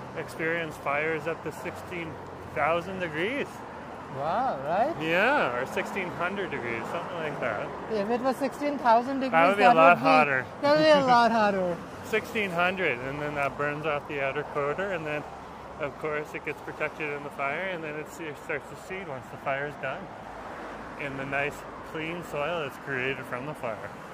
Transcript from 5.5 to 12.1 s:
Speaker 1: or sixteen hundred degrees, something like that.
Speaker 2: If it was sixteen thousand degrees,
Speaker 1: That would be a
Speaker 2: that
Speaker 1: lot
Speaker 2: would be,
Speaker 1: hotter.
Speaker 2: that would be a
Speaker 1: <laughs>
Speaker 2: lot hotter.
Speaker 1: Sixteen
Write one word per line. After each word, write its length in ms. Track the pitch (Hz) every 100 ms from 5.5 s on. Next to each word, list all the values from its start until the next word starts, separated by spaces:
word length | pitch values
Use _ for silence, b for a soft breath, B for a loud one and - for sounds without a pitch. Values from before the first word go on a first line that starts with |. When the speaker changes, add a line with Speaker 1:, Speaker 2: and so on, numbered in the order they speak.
| 120
Speaker 1:
or 100 | 131
sixteen 420 | 196 190 202 175 151
hundred 320 | 175 202 175
degrees, 300 | 139 120 113 113
something 260 | 170 170 175
like 160 | 156 143
that. 260 | 127 107 147 - -
Speaker 2:
If 160 | 214 202
it 100 | 233
was 160 | 262 254
sixteen 420 | 269 - 294 285
thousand 400 | 240 226 247 269
degrees, 120 | 262
Speaker 1:
That 160 | 165 170
would 80 | 196
be 60 |
a 40 | -
Speaker 2:
that 80 | 160
Speaker 1:
lot 200 | 165 175
Speaker 2:
would 60 |
be, 60 | 294
Speaker 1:
hotter. 340 | 311 147 254 120 -
Speaker 2:
that 160 | 285 302
would 80 |
be 60 | 311
a 140 | 294 262
Speaker 1:
<laughs> 100 | 240
Speaker 2:
lot 140 | 233
hotter. 440 | 226 208 196 180 170 - -
Speaker 1:
Sixteen 460 | -